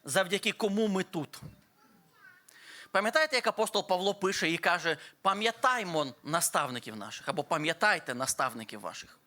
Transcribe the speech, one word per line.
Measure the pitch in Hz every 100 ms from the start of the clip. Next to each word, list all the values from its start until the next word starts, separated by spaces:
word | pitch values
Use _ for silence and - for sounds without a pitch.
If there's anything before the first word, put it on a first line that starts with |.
Завдяки | 147 156 180 196 214
кому | - 214 196 220
ми | 190
тут. | 180 170 143 - - - _ _ _ _ _ _ - - - - - - -
Пам'ятаєте, | 190 214 311 311 254
як | 226
апостол | 208 214 208 -
Павло | 180 196
пише | 196 190 196 165
і | 165
каже: | 180 175 165 147 - _
«Пам'ятаймо | 190 196 220 226 254 247 185 160 139 -
наставників | 139 165 165 170 143 123 117 110
наших», | 104 - -
або | 139
«Пам'ятайте | 143 160 151 160 214 180 -
наставників | 123 131 - 131 117 110 107
ваших». | 90 80 - -